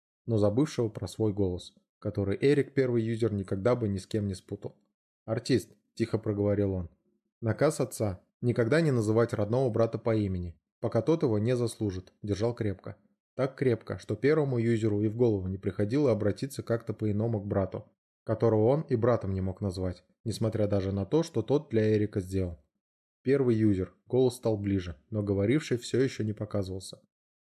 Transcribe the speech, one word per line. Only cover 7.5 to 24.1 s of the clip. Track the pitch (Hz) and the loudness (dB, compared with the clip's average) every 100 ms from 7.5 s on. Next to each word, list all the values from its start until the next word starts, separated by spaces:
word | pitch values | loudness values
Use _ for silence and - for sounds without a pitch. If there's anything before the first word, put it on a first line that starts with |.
| - 151 156 | 2 2 0
отца – | 127 - 110 90 _ _ | -4 -2 -4 -4 _ _
никогда | 120 120 113 151 | 0 2 4 4
не | 160 | 4
называть | 123 104 110 117 | 2 2 4 2
родного | 107 101 123 135 | 0 0 0 0
брата | 110 113 113 | 2 0 0
по | 117 110 | -2 0
имени, | 101 92 87 - _ _ | 0 -2 -6 -10 _ _
пока | - 117 | -4 0
тот | 113 160 | 2 2
его | 151 107 | 2 2
не | 110 127 | 2 0
заслужит», | 117 - 107 92 - _ | -2 -2 -4 -4 -10 _
держал | 104 95 117 120 | -6 -2 -2 -2
крепко. | 107 92 - 104 _ _ _ - | -4 -4 -10 -18 _ _ _ -4
Так | 131 - | -4 0
крепко, | 127 110 - 101 | 0 0 -2 -10
что | - 107 | -6 -2
первому | 139 156 143 123 | 2 2 2 0
юзеру | 113 117 110 104 | 2 2 2 2
и | 107 | 0
в | 110 | 2
голову | 120 101 92 | 2 2 -2
не | 95 | -4
приходило | 101 92 104 135 143 | -4 -2 0 2 2
обратиться | 104 104 92 135 - | 2 0 -2 -4 -6
как-то | - 117 - | -4 -4 -4
по-иному | 104 107 104 113 110 | -4 -2 0 -2 -2
к | 101 | -2
брату, | 98 92 - - _ _ _ - | -2 -2 -4 -12 _ _ _ -4
которого | 110 117 107 110 | 2 4 6 4
он | 143 | 2
и | 156 120 | 0 0
братом | 120 113 98 | 2 2 0
не | 95 | -4
мог | 95 92 | -4 -4
назвать, | 101 90 92 90 _ _ 113 | -4 -2 -4 -6 _ _ -8
несмотря | 92 113 110 101 | -4 -2 0 0
даже | 101 95 | 0 0
на | 98 95 | -2 0
то, | 151 | 0
что | 165 117 | 0 -2
тот | 110 143 151 | 0 -2 0
для | 110 107 107 | 0 2 2
Эрика | 104 104 | 0 -2
сделал. | 92 95 90 80 _ _ _ _ _ _ | -4 -2 -4 -6 _ _ _ _ _ _
Первый | 123 139 127 110 | 0 2 2 4
юзер, | 107 95 92 - | 4 2 -2 -10
голос | - | -4